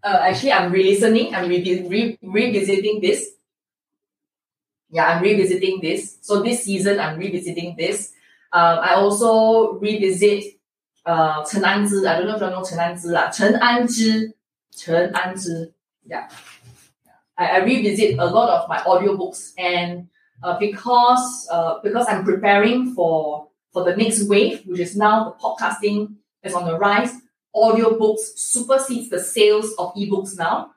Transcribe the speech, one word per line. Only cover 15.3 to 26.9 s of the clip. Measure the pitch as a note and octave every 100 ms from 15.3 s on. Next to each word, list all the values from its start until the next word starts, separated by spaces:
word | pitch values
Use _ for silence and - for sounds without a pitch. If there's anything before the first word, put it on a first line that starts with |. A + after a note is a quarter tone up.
| F#3+ F3+ E3 E3 _ _ _ _
Yeah. | - - - - - - - _ _ _ _ _ -
I, | -
I | F#3
revisit | G#3 C4 G3+ - A3 -
a | E3+
lot | G3+ A#3+
of | A3+ G3
my | -
audiobooks | F3+ F#3 G3+ F#3 F3+ - - -
and, | F3+ F3+ F3 F3 F3 _ _ _
uh, | F3+ E3+
because, | G#3 G3+ A#3+ B3 B3 B3+ - - -
uh, | E3+ E3 E3
because | G3+ A#3 A#3+
I'm | F#3+
preparing | G3 F#3+ G3+ G3+ A3 B3+ B3+ -
for, | E3 D#3+ D3+ - - _ _
for | F#3
the | F3+ F#3+
next | A3+ G3+ G3+
wave, | G3+ - - F#3
which | F3+
is | F3 G3
now | G#3 A3 A3
the |
podcasting | - - - G3+ - G#3 G#3 G#3+ - _ _
is | D#3+
on | F3 E3+
the | E3
rise, | G3+